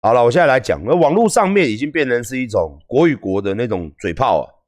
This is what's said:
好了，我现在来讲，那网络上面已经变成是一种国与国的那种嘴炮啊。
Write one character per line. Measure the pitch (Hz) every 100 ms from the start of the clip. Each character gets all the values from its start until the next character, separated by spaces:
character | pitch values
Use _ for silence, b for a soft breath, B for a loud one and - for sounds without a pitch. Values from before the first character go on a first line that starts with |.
好 | 107
了， | 123
我 | 123
现 | 131
在 |
来 | 165 131
讲， | 110 80
那 | 95
网 | 170 156
络 | 180 226
上 | - 190
面 | 202 156
已 | 107
经 | 147
变 | 160 139
成 | 120
是 | 117 131
一 | 127
种 | 104 82 73 _
国 | 131 170
与 | 127
国 | 98 95
的 | 98
那 | 98 120
种 | 98 82 -
嘴 | 98
炮 | 85 127 85
啊。 | 58 _